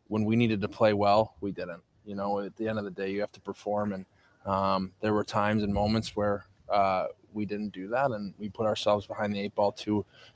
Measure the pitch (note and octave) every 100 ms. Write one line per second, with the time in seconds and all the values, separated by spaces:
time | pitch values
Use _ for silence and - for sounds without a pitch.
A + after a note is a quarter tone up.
0 | _ G#2+ G#2+ A2+ A#2 G#2+ G2+ - A2 G2+
1 | G2+ G#2 A2 - G2 F2+ F2+ F2 _ _
2 | G#2 G2 G2+ G2+ G2 - A2 A2 G2+ F#2
3 | F#2+ G2 G#2 - - F#2+ G#2 G#2 G#2 F#2+
4 | F#2+ _ _ _ G2 G2 G2 F#2+ F#2+ -
5 | G#2+ G#2 G2+ A2 G#2 G#2+ G#2 G2+ G#2 A2+
6 | A2 G#2+ G#2 G2+ - _ - G2+ G2 F#2
7 | E2+ - _ G#2 G2+ G#2 G#2 F#2 F#2+ A#2+
8 | C#3 G#2+ G2+ - G#2 - A2 A2 G#2 G#2
9 | - G2+ G#2 G2+ G2+ - G2+ - - G#2
10 | - - -